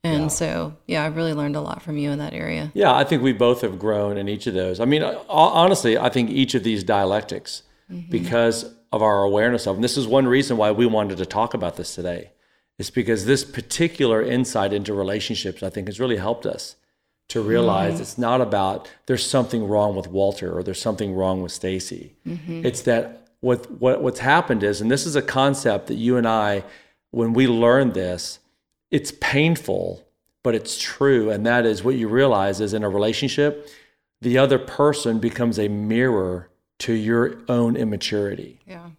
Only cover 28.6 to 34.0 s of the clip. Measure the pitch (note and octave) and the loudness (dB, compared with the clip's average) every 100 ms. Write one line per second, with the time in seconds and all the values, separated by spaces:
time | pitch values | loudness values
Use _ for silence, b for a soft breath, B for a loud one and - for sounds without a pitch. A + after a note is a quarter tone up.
28.6 | _ _ _ D3 - - - C#3 D#3 E3 | _ _ _ -4 -4 -6 -2 2 2 0
29.6 | - F#2+ F2+ F2+ _ _ _ _ - A2 | -2 -4 -4 -10 _ _ _ _ -2 -2
30.6 | - - - - C#3 B2+ G#2+ G#2 A2 A#2+ | -4 -8 -8 0 4 4 2 0 2 4
31.6 | A2+ G#2 G#2+ C3 A2+ A#2 C#3 G#2+ G2 F#2+ | 2 2 0 0 0 2 4 4 2 -2
32.6 | G#2 G#2+ G#2 G2 G#2+ A2+ C3+ - D3 D3 | -2 -2 -2 0 0 0 -2 0 0 0
33.6 | B B B B | B B B B